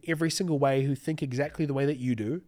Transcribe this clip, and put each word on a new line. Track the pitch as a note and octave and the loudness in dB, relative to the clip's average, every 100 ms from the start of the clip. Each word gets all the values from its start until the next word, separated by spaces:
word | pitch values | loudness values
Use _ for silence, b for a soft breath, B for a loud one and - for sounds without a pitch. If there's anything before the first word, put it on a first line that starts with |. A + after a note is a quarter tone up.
| - | -4
every | D#3+ E3 | 0 0
single | - F#3 C#3+ | 0 0 2
way, | C#3 C3+ | 4 4
who | C3+ | 2
think | C3 - D#3 | 0 -2 -4
exactly | C#3 B2 C#3+ - D3+ | -2 -2 -2 -2 -2
the | |
way | C3+ C#3 | 0 0
that | C#3+ | 0
you | B2+ A2+ | -2 0
do. | G#2+ E3+ | -2 -4